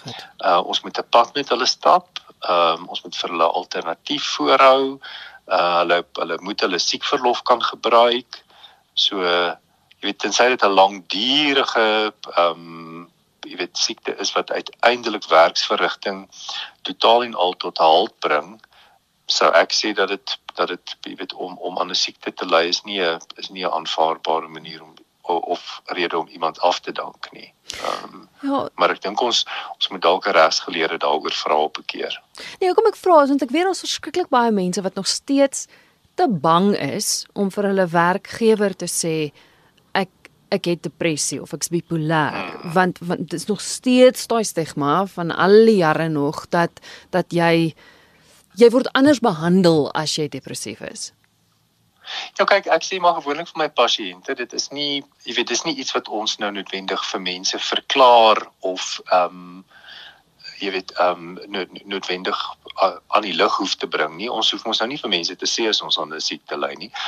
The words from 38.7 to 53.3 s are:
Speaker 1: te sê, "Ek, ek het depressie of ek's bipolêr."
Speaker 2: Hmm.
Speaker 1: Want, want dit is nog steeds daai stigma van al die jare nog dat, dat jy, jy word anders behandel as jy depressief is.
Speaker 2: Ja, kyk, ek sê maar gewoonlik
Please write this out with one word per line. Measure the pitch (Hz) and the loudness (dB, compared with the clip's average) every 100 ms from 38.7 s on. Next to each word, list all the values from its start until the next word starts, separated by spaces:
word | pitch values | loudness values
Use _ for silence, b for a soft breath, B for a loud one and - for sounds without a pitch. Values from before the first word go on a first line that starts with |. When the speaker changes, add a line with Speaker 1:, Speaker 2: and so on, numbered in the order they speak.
| 190 | -2
Speaker 1:
te | 175 | -8
sê, | - 170 160 151 - b b b b _ | -4 -2 -2 -4 -8 b b b b _
"Ek, | - 185 _ - _ - | -4 -4 _ -20 _ -4
ek | 202 | -4
het | 170 170 | -2 -4
depressie | 170 - 170 147 - 139 | -4 -4 -4 -2 -4 -6
of | - | -10
ek's | 151 - | -8 -4
bipolêr." | 170 - 170 151 160 139 - - - | -4 -2 -4 0 2 0 -2 -8 -10
Speaker 2:
Hmm. | 180 | -2
Speaker 1:
Want, | 165 185 - | 2 2 0
want | 175 175 165 | -6 -6 -6
dit | 160 | -8
is | - | -6
nog | 202 | -6
steeds | - - 254 254 254 - - | -6 -6 2 8 6 6 -4
daai | 233 | -2
stigma | 208 - 156 - 143 160 196 | -2 -4 -6 -2 0 2 0
van | - 170 | -4 -6
al | - 175 208 226 | 0 6 8 10
die | 214 | 8
jare | 160 156 165 | 4 2 0
nog | 156 143 147 - | 0 0 -2 -2
dat, | 175 170 - B B B | 0 0 -4 B B B
dat | 175 175 | -2 0
jy, | 170 170 165 165 - b b b b b b b 185 | 2 4 4 2 -4 b b b b b b b 6
jy | 233 | 6
word | 233 247 | 8 2
anders | - 269 269 | 4 4 4
behandel | 233 165 170 180 175 160 135 | 2 0 2 6 6 4 2
as | - 156 - | -2 -4 -4
jy | 147 | -4
depressief | 135 - - 110 107 | -6 -12 -12 -10 -12
is. | - - - _ _ _ _ _ _ _ _ _ B B B - | -12 -12 -16 _ _ _ _ _ _ _ _ _ B B B -2
Speaker 2:
Ja, | |
kyk, | 190 202 180 | 2 2 4
ek | 165 | 0
sê | - 190 | 0 0
maar | 175 | 2
gewoonlik | 165 139 | 2 -2